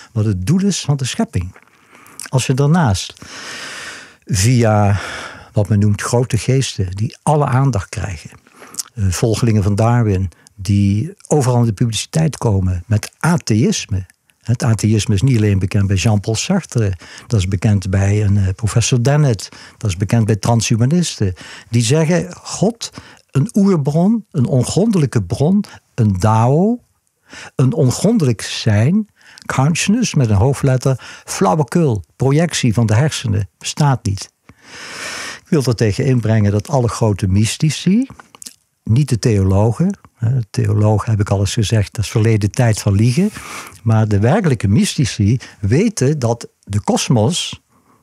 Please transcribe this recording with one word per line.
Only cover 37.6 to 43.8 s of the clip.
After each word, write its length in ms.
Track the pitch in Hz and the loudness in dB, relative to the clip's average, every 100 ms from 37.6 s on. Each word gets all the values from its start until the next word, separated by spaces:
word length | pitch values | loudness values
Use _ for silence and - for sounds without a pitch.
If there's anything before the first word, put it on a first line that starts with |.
| 156 - - 208 269 - - - - - _ _ - | -2 -2 0 0 0 -8 -20 -20 -20 -20 _ _ -2
niet 220 | 117 147 | 0 2
de 100 | 123 | 0
theologen, 800 | 127 104 95 95 110 - 180 196 - - | 2 2 2 4 2 2 -2 -2 -12 -4
hè, 180 | 113 | -2
de 120 | 131 113 | -2 -2
theoloog, 560 | - 107 104 107 107 - | -2 0 2 2 2 0
heb 140 | 107 | 0
ik 100 | 104 | 0
al 100 | 98 | 0
eens 140 | 98 | 0
gezegd, 400 | - 107 110 98 | -2 0 0 0
dat 100 | - | -4
is 80 | 101 | -4
verleden 400 | 117 110 110 101 | 0 2 2 0
tijd 280 | - 120 107 | 0 0 0
van 140 | - | 0
liegen, 360 | 98 120 123 208 - - - - - | 2 2 2 0 -4 -14 -16 -16 -6